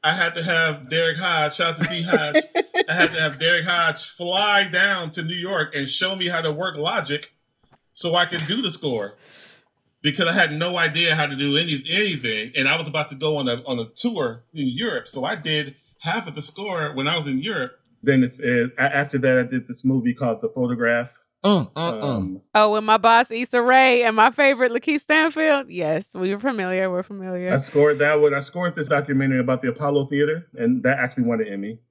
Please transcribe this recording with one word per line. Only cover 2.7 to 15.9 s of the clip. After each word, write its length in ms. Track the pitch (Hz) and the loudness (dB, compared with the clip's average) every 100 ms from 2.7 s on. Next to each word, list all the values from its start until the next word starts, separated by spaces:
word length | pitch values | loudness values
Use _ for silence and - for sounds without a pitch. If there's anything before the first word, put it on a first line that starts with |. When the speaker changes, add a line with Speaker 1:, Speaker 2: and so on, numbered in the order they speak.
| 330 381 | -2 0
Speaker 1:
I 40 | |
had 180 | 170 165 | 2 2
to 80 | 160 | 2
have 160 | 156 139 | -2 0
Derek 260 | 160 175 165 | 0 2 0
Hodge 380 | 175 165 160 | 0 0 -2
fly 640 | - - 175 185 208 202 190 | -10 -10 -4 0 2 2 2
down 400 | 180 196 190 165 | 2 2 0 -4
to 100 | 165 | -8
New 120 | 160 175 | -6 -6
York 400 | 175 190 151 147 | -4 -4 -2 -4
and 120 | 135 | -6
show 280 | - 185 190 | -4 -4 -2
me 120 | 180 | -4
how 140 | 170 | -2
to 100 | 160 | -2
work 240 | 151 185 151 | -4 -6 -4
Logic 540 | 156 220 147 147 - _ _ _ _ _ _ | -4 -2 -4 -6 -8 _ _ _ _ _ _
so 240 | - 175 175 | -8 0 0
I 100 | 175 | 0
could 200 | 170 151 | -2 -4
do 140 | 214 | -2
the 80 | 220 | -4
score, 440 | 160 151 117 101 - _ - - - _ _ _ _ | -4 -4 -4 -6 -12 _ -20 -20 -20 _ _ _ _
because 260 | - 147 170 | -4 0 0
I 40 | |
had 220 | 180 165 | 2 2
no 240 | 151 175 180 | 2 -2 0
idea 360 | 165 156 170 156 | 0 2 0 2
how 120 | 147 | 0
to 80 | 135 | -2
do 200 | 143 143 | 0 0
any, 260 | 170 143 135 | 0 -4 -2
anything, 640 | 180 208 156 120 110 113 127 | -2 -2 -2 -4 -4 -4 -2
and 120 | 135 | 0
I 100 | 160 | 0
was 80 | 160 | -2
about 220 | 151 147 | -6 -6
to 60 | 135 | -4
go 220 | 156 151 | -2 -2
on 100 | 131 | -2
a, 140 | 120 131 | -4 -4
on 120 | 123 | -8
a 60 | 113 - | -8 -6
tour 480 | 240 214 127 117 _ 160 | -6 -2 -4 -6 _ -6
in 120 | 135 | -4
Europe, 380 | 127 226 139 - | -2 -4 -6 -8
so 160 | - 139 | -8 -6
I 100 | 202 | -6
did 400 | 151 151 139 - _ | -4 -4 -4 -12 _